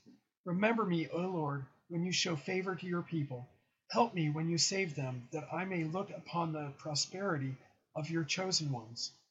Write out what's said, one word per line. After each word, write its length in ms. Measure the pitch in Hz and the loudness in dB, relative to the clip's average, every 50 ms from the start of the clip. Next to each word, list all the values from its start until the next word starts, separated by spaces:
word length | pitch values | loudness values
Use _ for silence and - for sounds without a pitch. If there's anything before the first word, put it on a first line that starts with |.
| _ - - _ _ _ _ _ _ | _ -20 -20 _ _ _ _ _ _
Remember 400 | 180 175 185 208 220 233 226 214 | -2 2 4 6 6 6 4 4
me, 240 | 196 175 165 156 135 | 2 2 2 2 0
O 120 | 160 165 | 0 -2
Lord, 460 | 180 190 185 165 151 143 139 139 135 - - _ _ _ | 0 0 0 0 0 0 0 -2 -4 -8 -12 _ _ _
when 160 | 170 170 175 | -2 -2 0
you 80 | 185 175 | 2 2
show 240 | - - 190 165 | 2 2 2 0
favor 380 | 139 - - 185 185 185 190 185 | -2 -2 -2 -2 0 0 0 -2
to 120 | 160 185 | -2 -2
your 160 | 180 175 175 165 | -2 -2 -2 -2
people. 460 | - 170 160 143 139 127 123 123 - - _ _ _ _ _ _ _ | 0 0 0 0 -2 -4 -8 -10 -12 -18 _ _ _ _ _ _ _
Help 240 | - - 180 233 - | 4 4 4 4 4
me 160 | 180 156 151 | 2 2 2
when 180 | 147 151 160 165 | 2 2 2 2
you 100 | 170 160 | 2 4
save 360 | - - 196 190 196 170 139 | 2 2 2 2 0 0 0
them, 340 | 143 135 131 127 123 120 - - | -2 -4 -2 -4 -6 -8 -6 -6
that 160 | 156 139 - 156 | -8 -6 -4 -4
I 120 | 165 185 | -4 -2
may 200 | 190 190 170 160 | 0 0 0 0
look 260 | 156 156 185 202 202 | 0 0 -2 -4 -4
upon 420 | - 185 - - - 175 170 165 156 | -6 -10 -10 -4 -2 0 0 0 -2
the 200 | 151 147 143 139 - | -4 -4 -6 -8 -8
prosperity 760 | - 160 147 139 - - - 185 202 196 170 139 131 135 131 - - - _ _ _ _ _ | -6 -4 -2 -2 -2 -2 -4 -2 0 0 0 0 0 -2 -4 -6 -10 -20 _ _ _ _ _
of 140 | 160 147 151 | -4 -4 0
your 140 | 165 165 165 | 0 0 0
chosen 460 | - - 185 190 190 180 - 156 143 | 0 0 0 0 2 2 2 2 0
ones, 420 | 131 117 110 110 117 - - - - - _ _ | -2 -2 -4 -8 -8 -8 -8 -8 -8 -14 _ _